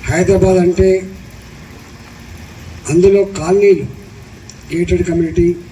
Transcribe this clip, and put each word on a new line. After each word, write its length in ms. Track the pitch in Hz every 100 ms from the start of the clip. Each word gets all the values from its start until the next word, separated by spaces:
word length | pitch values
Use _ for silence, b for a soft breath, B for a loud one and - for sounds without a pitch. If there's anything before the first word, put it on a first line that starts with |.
హైదరాబాద్ 520 | - 160 180 190 190 185
అంటే 460 | 175 180 190 190 190 - - - - - - - - - - - - - - - - - -
అందులో 340 | 160 196 196
కాలనీలు, 580 | 190 - 160 196 202 170 - - - - - - - - - 165
గేటెడ్ 260 | 175 180
కమ్యూనిటీ 540 | 180 165 165 170 175 175 -